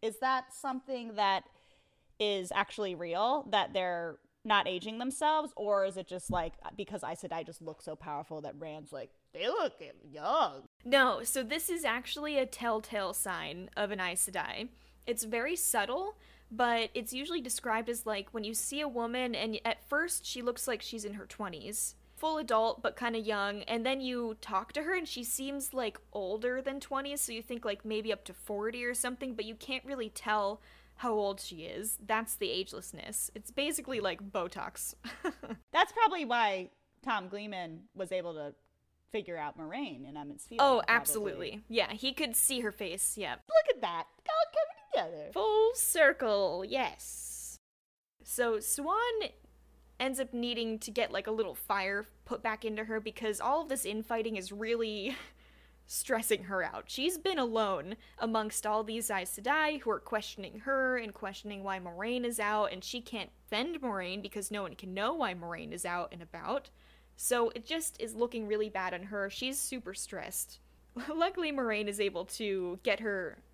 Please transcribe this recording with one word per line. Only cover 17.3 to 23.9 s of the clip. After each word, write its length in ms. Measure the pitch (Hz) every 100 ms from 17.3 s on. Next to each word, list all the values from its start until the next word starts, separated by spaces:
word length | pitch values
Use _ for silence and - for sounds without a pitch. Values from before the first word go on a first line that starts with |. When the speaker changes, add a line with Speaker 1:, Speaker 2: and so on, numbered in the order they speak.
| 339
Speaker 2:
described 480 | 254 - 240 220 226
as, 160 | 233 220
like, 240 | 208 202
when 140 | 226 214
you 80 |
see 260 | 226 - 277
a 80 | 302
woman 480 | 240 233 247 254 220
and 240 | 220 214 233
at 180 | - -
first 360 | 285 339 - -
she 160 | -
looks 280 | 240 240 -
like 120 | 226
she's 220 | - 226
in 120 | 208 208
her 100 | -
twenties, 680 | - 202 160 107 214 - - - -
full 220 | 311 311
adult 440 | 247 220 226 -
but 140 | 226 -
kinda 240 | 240 226
young, 420 | 214 208 202 202
and 220 | - 233
then 140 | 226